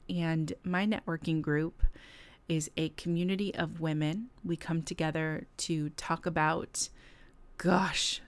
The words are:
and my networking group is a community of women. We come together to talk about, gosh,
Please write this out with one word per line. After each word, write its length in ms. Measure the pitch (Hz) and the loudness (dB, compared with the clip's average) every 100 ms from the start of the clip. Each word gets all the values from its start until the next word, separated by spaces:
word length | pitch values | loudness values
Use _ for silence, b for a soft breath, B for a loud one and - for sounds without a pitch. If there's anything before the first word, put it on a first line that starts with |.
| - | -6
and 460 | 180 165 160 156 - | -2 2 2 0 -4
my 220 | 180 180 208 | -2 0 2
networking 560 | 220 - 165 - 160 | 0 -2 -4 0 0
group 400 | 151 147 165 - - B B B B B - | 2 2 2 4 2 B B B B B -2
is 220 | 160 151 - | -2 -2 -2
a 120 | 160 | -4
community 640 | - 175 170 180 190 202 - | -4 -2 0 0 0 -2 -2
of 260 | 160 165 | -4 -2
women. 460 | 160 151 151 190 240 - | -2 0 0 -2 -6 -8
We 120 | 185 165 | -4 -4
come 280 | - 165 | -2 -2
together 640 | 160 175 160 160 156 156 - - | -2 -2 -2 0 -2 -4 -8 -8
to 320 | - 160 147 | -2 0 -2
talk 360 | - - 165 - | -4 -4 -2 0
about, 600 | 160 156 170 - - - b b b b b - - | 2 4 2 -2 -4 -6 b b b b b -18 -2
gosh, 640 | 170 180 185 - - - | 4 4 4 0 -2 -2